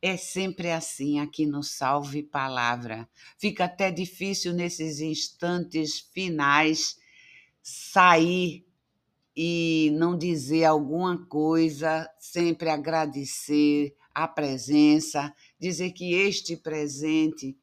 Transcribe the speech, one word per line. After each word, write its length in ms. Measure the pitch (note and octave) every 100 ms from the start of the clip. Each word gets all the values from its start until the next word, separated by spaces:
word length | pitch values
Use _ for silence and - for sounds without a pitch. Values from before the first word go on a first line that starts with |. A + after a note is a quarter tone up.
É 160 | F3+ F3+
sempre 540 | - F3+ F#3+ - F3
assim 480 | E3 D#3+ - C#3 D3
aqui 260 | D3 -
no 180 | D3+ C#3+
Salve 600 | C#3+ - C3 C#3+ C#3+ C#3+
Palavra. 840 | D3 C#3+ C3+ B2+ A#2+ A#2+ A#2+ A2 A#2 _ - _
Fica 280 | G#3 -
até 260 | F3+ F3+ G3
difícil 640 | E3+ F3+ - G3 F#3+ F3
nesses 480 | F3 F3 F3 D#3+ D3
instantes 1000 | D#3+ D#3 - - F3 F3 E3+ E3 D#3 -
finais 960 | - - F#3 D#3 C#3+ D3 D#3 D#3 - - _ _ - - _ _
sair 1000 | - - - G3 F3+ E3 E3 F3+ F3+ C#3+ _ _ _ _ _ _ _ -
e 560 | E3 E3+ E3 D#3+ D#3 D3+
não 200 | E3+ F3
dizer 480 | F3 D#3+ C3 D#3+
alguma 600 | D#3+ D#3 C#3 D#3+ F3+ F3+ F3
coisa, 840 | D3 D#3 E3 D#3+ C#3 D#3 D#3+ D#3+ _
sempre 520 | - F3 E3+ E3 E3
agradecer 1200 | D3+ D3 D#3+ D#3 C3+ C#3 - - D3 D3 D3 C#3+ _ _
a 120 | - D#3+
presença, 1040 | - D3 C3 A#2+ D3 D3+ D3+ D#3 D3+ C#3+ - _ _
dizer 320 | F3+ D#3+ F3+
que 200 | - F3+
este 440 | F3 G3 G3 - E3
presente 1000 | - D#3 D3 C3+ D#3 D#3 D#3 D3+ C3+ C3+